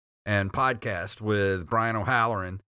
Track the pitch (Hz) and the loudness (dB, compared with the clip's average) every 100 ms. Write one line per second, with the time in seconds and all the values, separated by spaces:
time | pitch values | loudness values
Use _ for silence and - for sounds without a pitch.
0 | _ _ - 104 95 139 131 117 117 90 | _ _ -2 0 0 0 0 0 -4 -4
1 | 92 - 107 104 98 95 80 113 113 110 | -6 -6 0 2 2 0 0 0 2 0
2 | 101 123 113 107 92 95 | 0 2 2 0 -4 -10